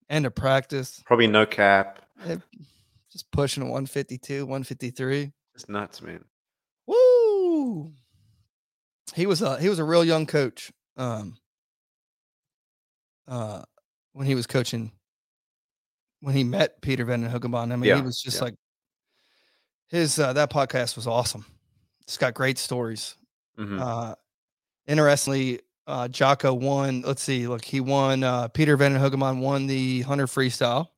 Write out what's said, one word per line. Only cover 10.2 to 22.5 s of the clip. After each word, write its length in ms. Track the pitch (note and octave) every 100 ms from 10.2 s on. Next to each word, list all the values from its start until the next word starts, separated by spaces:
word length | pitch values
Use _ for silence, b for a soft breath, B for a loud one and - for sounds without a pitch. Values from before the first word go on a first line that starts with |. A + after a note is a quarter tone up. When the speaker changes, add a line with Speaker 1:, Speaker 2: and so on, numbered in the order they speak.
| D#3
Speaker 1:
coach, 460 | D3+ B2+ - - _ _ -
um, 400 | B2+ A2 G2+ - _ _ _ _ _ _ _ _ _ _ _ _ _ _ _ _ _ _ -
uh, 320 | B2 A2 G2 - _ _ _ _
when 140 | C#3 C3+
he 80 | C3
was 100 | A#2+
coaching, 440 | C3+ A#2+ A#2 A2+ - _ _ _ _ _ _ _ _ _ _ _ _
when 140 | C#3 C#3
he 80 |
met 380 | A#2+ - D#3 -
Peter 240 | C#3 B2+ A#2+
Van 160 | A#2+
den 100 | A#2
Hogenbond. 400 | A#2+ B2 A#2+ A#2
I 40 | B2
mean, 80 | G#2+
Speaker 2:
Yeah, 100 | D3
Speaker 1:
he 40 |
was 200 | B2+ B2
just 160 | C3 -
Speaker 2:
yeah. 60 |
Speaker 1:
like, 120 | B2 - _ _ _ _ _ _ _ _ _ _ _ _ _
his, 320 | E3+ D#3 D#3
uh, 140 | C3+
that 160 | C3+ C#3+
podcast 440 | D3+ C3+ B2+ A#2+ A#2+
was 100 | A#2
awesome. 380 | A#2 A#2+ G#2+ - _ _ _ _ _
It's 160 | - -
got 160 | C3
great 240 | A#2 C3+